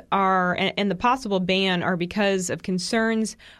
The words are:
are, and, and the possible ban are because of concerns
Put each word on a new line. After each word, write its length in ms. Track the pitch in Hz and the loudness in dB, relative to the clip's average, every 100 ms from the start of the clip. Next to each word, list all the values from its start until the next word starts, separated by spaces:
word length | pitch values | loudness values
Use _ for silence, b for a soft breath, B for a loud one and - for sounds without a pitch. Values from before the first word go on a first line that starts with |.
| - | -2
are, 400 | 196 190 190 180 - | 0 2 2 2 0
and, 160 | 190 - | -2 0
and 140 | 202 | -2
the 40 | |
possible 460 | 180 247 262 226 190 | 0 0 0 0 -2
ban 420 | 180 190 190 175 | 0 2 2 2
are 140 | 160 180 | 0 -2
because 540 | 175 208 202 196 185 | -2 0 0 0 -2
of 140 | 160 | -6
concerns 760 | - 185 180 233 220 220 220 - B | -4 -4 -2 0 0 0 -4 -8 B